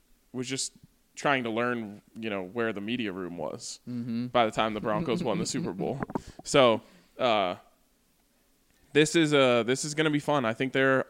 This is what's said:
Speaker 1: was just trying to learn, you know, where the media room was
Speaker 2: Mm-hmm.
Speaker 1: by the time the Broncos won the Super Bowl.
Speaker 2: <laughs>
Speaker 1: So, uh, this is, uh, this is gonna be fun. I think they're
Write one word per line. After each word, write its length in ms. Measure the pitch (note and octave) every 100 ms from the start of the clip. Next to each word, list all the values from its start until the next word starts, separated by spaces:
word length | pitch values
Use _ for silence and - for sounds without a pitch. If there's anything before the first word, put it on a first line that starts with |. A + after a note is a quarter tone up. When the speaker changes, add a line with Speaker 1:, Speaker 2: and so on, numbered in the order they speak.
| _ _ _
Speaker 1:
was 140 | B2 B2
just 260 | C3 - - - _ _ -
trying 280 | D3+ C3+
to 60 | A#2
learn, 520 | A2+ A#2+ A#2+ G#2+ G#2 - -
you 80 | A2
know, 140 | G2 F#2
where 200 | A#2 A2+
the 80 | G2+
media 280 | G2+ B2 G#2
room 260 | F#2 F2+ E2+
was 420 | D2+ - - - -
Speaker 2:
Mm-hmm. 380 | B2 A#2+ A2+ B2
Speaker 1:
by 180 | B2
the 60 | A2+
time 220 | A#2 A2
the 60 | G#2+
Broncos 440 | A2+ G#2+ - F2+
won 140 | A#2+ F#2
the 80 | -
Super 260 | - -
Bowl. 260 | E2+ D2 C3 - -
Speaker 2:
<laughs> 220 | - -
Speaker 1:
So, 380 | - C#3+ B2+ G#2+ - - _ -
uh, 360 | B2+ G#2+ F2+ F#2+ - _ _ _ _ _ _ _ _ _ _ _ _
this 240 | C#3+ D#3 E3+
is, 160 | D#3
uh, 300 | C#3+ C3 A#2+
this 220 | A2+ C3 D#3
is 80 |
gonna 160 | D3 D#3
be 80 | D3
fun. 240 | D3 D3
I 80 | A#2
think 220 | A#2 C3
they're 320 | C3+ C3+ C3